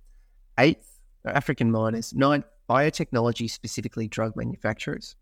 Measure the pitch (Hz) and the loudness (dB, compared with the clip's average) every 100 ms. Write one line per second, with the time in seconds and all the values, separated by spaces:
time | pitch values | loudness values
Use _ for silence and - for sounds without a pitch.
0 | - - _ _ _ - 147 - - - | -20 -20 _ _ _ 4 4 4 -8 -20
1 | - _ - 117 - 139 117 113 110 113 | -20 _ -4 -2 -2 0 2 2 0 -2
2 | - - 139 147 - _ - 127 151 - | -6 0 2 2 -2 _ 0 2 2 0
3 | 156 120 120 117 113 - - - 113 - | -2 0 0 0 -6 -8 -10 -8 -8 -6
4 | 110 - 110 117 120 - 110 113 - 147 | -6 -4 -4 -4 -6 -4 -4 -4 -6 -8
5 | - - | -12 -20